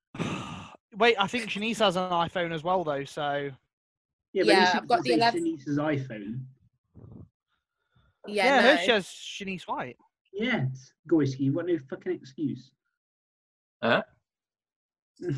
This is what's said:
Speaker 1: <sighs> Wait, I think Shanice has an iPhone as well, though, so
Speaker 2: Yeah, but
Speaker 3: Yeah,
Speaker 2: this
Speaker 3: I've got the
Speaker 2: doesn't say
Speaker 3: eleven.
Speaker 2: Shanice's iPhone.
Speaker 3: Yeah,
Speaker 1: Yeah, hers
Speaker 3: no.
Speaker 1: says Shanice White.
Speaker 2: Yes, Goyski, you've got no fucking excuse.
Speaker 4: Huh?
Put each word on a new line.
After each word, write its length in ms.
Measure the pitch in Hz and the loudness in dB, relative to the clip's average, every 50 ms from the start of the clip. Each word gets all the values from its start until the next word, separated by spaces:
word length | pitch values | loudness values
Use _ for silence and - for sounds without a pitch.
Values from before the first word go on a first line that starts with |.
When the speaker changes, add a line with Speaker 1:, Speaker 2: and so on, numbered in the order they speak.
| _ _ - | _ _ -8
Speaker 1:
<sighs> 640 | - - - - - - - - 98 - - - - _ _ 233 | -8 -6 -6 -6 -8 -10 -12 -14 -14 -16 -18 -20 -20 _ _ -2
Wait, 200 | 190 226 240 220 196 | 2 4 4 4 4
I 80 | 196 | 0
think 220 | 180 - 247 220 196 | 0 -2 -4 -4 -4
Shanice 300 | - 196 214 233 214 220 | -6 -4 -4 -2 0 2
has 160 | 220 196 170 | 2 2 2
an 140 | 185 185 185 | 2 -2 0
iPhone 420 | 180 170 170 156 - 185 175 165 165 | 0 0 0 0 0 -2 -2 -2 -4
as 100 | 156 147 | -4 -2
well, 200 | 180 185 190 170 | 0 0 0 0
though, 200 | 156 143 139 139 | -2 -4 -4 -6
so 440 | - - 165 147 143 143 143 143 139 131 - _ _ _ _ _ _ _ _ _ _ _ _ _ _ - | -8 -6 -4 -4 -2 -2 -2 -4 -6 -10 -14 _ _ _ _ _ _ _ _ _ _ _ _ _ _ -2
Speaker 2:
Yeah, 100 | 196 180 | 2 4
but 40 | - | 6
Speaker 3:
Yeah, 100 | 196 190 185 | 6 6 6
Speaker 2:
this 100 | 180 175 | 4 2
Speaker 3:
I've 120 | 180 220 | 0 0
got 160 | - 240 - - | 0 0 2 2
the 140 | 247 233 | 2 4
Speaker 2:
doesn't 140 | 220 233 233 226 | 4 4 2 2
say 60 | 170 | 0
Speaker 3:
eleven. 160 | 170 165 165 | -2 -2 -4
Speaker 2:
Shanice's 200 | 143 - 151 143 147 | -4 -4 -2 -2 0
iPhone. 680 | 147 156 151 135 131 127 113 107 98 104 120 135 135 - - _ _ _ _ _ _ _ _ - - - - - - _ _ _ _ _ _ _ _ _ _ _ _ _ _ _ _ _ _ _ - | 0 0 0 -2 -4 -8 -10 -10 -8 -8 -8 -10 -10 -12 -18 _ _ _ _ _ _ _ _ -20 -20 -20 -20 -20 -20 _ _ _ _ _ _ _ _ _ _ _ _ _ _ _ _ _ _ _ -14
Speaker 3:
Yeah, 180 | 202 208 202 190 | -6 -2 2 4
Speaker 1:
Yeah, 160 | 269 277 240 | 4 6 6
hers 180 | 208 254 302 - | 8 6 6 6
Speaker 3:
no. 40 | 180 | 4
Speaker 1:
says 200 | 247 226 202 175 | 2 2 2 2
Shanice 600 | - - - - - - - 196 196 190 165 - | -4 -14 -16 -14 -14 -12 -10 -8 -8 -8 -8 -6
White. 300 | - 254 302 151 123 - _ _ _ _ _ _ _ - | -6 -6 -6 -6 -8 -10 _ _ _ _ _ _ _ -6
Speaker 2:
Yes, 600 | - 226 254 233 170 135 131 - - - - _ _ _ 156 | -4 -2 -2 0 0 -2 -2 -4 -8 -16 -20 _ _ _ 2
Goyski, 300 | 170 156 143 135 131 135 | 2 2 2 2 0 0
you've 160 | 139 139 151 | 0 0 0
got 100 | 170 170 | 0 0
no 140 | 180 170 151 131 - | -2 -2 -2 -4 -10
fucking 220 | 185 - - 185 | -12 -8 -6 -6
excuse. 600 | 175 - - - - - 156 120 113 - - _ _ _ _ _ _ _ _ _ _ _ _ _ _ _ _ _ _ _ _ _ _ - | -6 -6 -8 -16 -10 -6 -4 -4 -6 -6 -12 _ _ _ _ _ _ _ _ _ _ _ _ _ _ _ _ _ _ _ _ _ _ -4
Speaker 4:
Huh? 220 | 120 117 131 196 - _ _ _ _ _ _ _ _ _ _ _ _ _ _ _ _ _ _ _ _ _ _ - 349 175 139 | 0 2 2 2 0 _ _ _ _ _ _ _ _ _ _ _ _ _ _ _ _ _ _ _ _ _ _ -10 -6 -6 -2